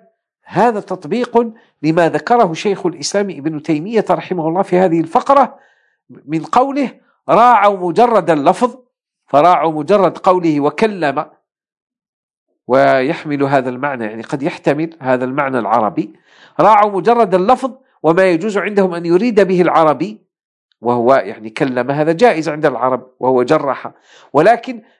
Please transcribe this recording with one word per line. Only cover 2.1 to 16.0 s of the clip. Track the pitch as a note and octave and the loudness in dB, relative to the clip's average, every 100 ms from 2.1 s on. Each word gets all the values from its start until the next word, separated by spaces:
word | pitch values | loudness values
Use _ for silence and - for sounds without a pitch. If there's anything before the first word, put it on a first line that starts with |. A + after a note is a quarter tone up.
| D3+ - A#3+ F#3 | 0 0 2 2
شيخ | D#3+ G#3+ G3 F3 | -2 -4 -4 -6
الإسلام | - C#3+ G3+ G3+ | -6 -6 -4 -4
ابن | D3 D3 D3+ | -6 -8 -6
تيمية | D3+ D3+ F#3+ A3+ F#3 | -4 -4 -2 -2 -2
رحمه | D#3+ - F#3 D#3+ | -2 -4 -6 -2
الله | F3+ | -2
في | F#3+ F3+ | 0 2
هذه | F#3 E3 | 2 0
الفقرة | D#3 B3 - C#4 A#3+ - _ _ _ _ _ | 0 0 2 2 2 -4 _ _ _ _ _
من | E2+ C3+ D#3 | -20 -8 -8
قوله: | D3 B3 C4+ C#4 B3+ - _ _ - | 0 0 0 -2 -6 -8 _ _ 0
"راعوا | F3 B3 A3 G#3 G3 | 4 4 4 2 0
مجرد | F3+ E3 A#3+ G#3+ D#3+ | -2 2 2 2 0
اللفظ"، | D3+ D3 F#3 A#3+ - _ _ _ _ _ | 0 0 0 -2 -4 _ _ _ _ _
فراعوا | C#3 E3+ E3 D#3+ | 2 4 4 0
مجرد | D#3 D3+ G3+ E3+ - | -2 0 2 2 0
قوله | F#3+ F3+ E3 D3 | 0 2 0 0
"وكلم"، | C#3+ D3 A3 G3 D3 C3+ - _ _ _ _ _ _ _ _ _ _ _ _ _ - | -2 0 -2 -2 -4 -4 -8 _ _ _ _ _ _ _ _ _ _ _ _ _ -2
ويحمل | C3 C#3 C3+ C3 D#3+ D#3 C#3+ | 2 2 2 0 -4 -6 -4
هذا | C#3 C#3 B2+ | 0 0 -2
المعنى، | B2+ C#3+ B2+ G#2+ | -6 -6 -6 -8
يعني | A2+ | -10
قد | A2+ C#3+ | -10 -8
يحتمل | D3+ - D#3 C#3+ E3 - | -8 -4 -2 -2 -4 -6
هذا | C3 B2+ B2+ | -4 -2 -2
المعنى | C#3 C3+ C3 | -4 -4 -2
العربي. | G#2 A#2 G#2 D#2+ | 0 0 0 -4